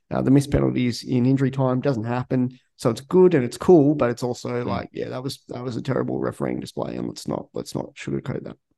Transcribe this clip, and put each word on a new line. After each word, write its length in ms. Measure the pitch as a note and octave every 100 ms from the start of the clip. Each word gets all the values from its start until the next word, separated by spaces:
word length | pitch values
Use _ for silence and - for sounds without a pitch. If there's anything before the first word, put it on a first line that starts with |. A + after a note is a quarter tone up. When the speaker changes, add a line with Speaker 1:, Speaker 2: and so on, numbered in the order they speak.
| _
Speaker 1:
Uh, 120 | C3
the 100 | C3
missed 200 | C#3 C#3
penalties 520 | C#3 C3+ B2 B2 A2+
in 220 | - B2+ B2
injury 260 | C3+ C3+
time 280 | C3+ C3 B2+
doesn't 260 | C#3+ A#2+ A2+
happen. 520 | B2 B2+ C3 B2 - _ -
So 140 | B2+
it's 120 | A2+
good 340 | - F#3 F#3 D#3+
and 100 | A#2+
it's 120 | -
cool, 360 | - F3 C#3
but 160 | D3+ A#2+
it's 140 | A#2+
also 400 | B2 B2 A#2+ A#2+
Speaker 2:
Mm. 40 | A#2+
Speaker 1:
like, 220 | A#2+ A2+
yeah, 160 | - A#2+
that 120 | B2+
was, 220 | C3+ - -
that 140 | A#2+
was 120 | B2+ A#2+
a 40 |
terrible 380 | B2+ B2+ B2+ C3
refereeing 400 | B2+ B2 B1+ B1
display, 380 | - - A#1+ A#1+
and 100 | A#1+
let's 200 | - -
not, 200 | - -
let's 220 | - - -
not 180 | -
sugarcoat 500 | - - - - - -
that. 120 | - _